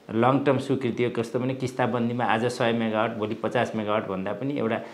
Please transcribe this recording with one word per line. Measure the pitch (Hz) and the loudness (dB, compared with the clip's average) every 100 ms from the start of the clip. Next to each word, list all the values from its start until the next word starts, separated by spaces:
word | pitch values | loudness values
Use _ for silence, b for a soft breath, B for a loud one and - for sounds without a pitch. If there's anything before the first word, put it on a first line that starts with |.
| B | B
long | 110 120 139 | 2 4 4
term | 139 127 | 4 2
स्वीकृति | - 135 120 - | 2 0 0 0
हो। | 120 | 0
कस्तो | 117 113 127 | 0 -2 -2
भने | 127 131 | -2 -4
किस्ताबन्दीमा | 127 - 127 120 117 120 113 | -4 0 0 0 0 0 0
आज | 110 120 | 2 0
सय | 113 120 | 0 2
मेगावाट, | 117 113 110 113 113 | 2 0 2 0 0
भोलि | 107 110 | -4 -2
पचास | 110 123 113 110 | -2 0 0 -2
मेगावाट | 104 107 95 | 0 0 0
भन्दा | 92 95 | -4 -4
पनि | 104 135 143 | -4 -4 -2
एउटा | 113 110 - | -2 -2 -6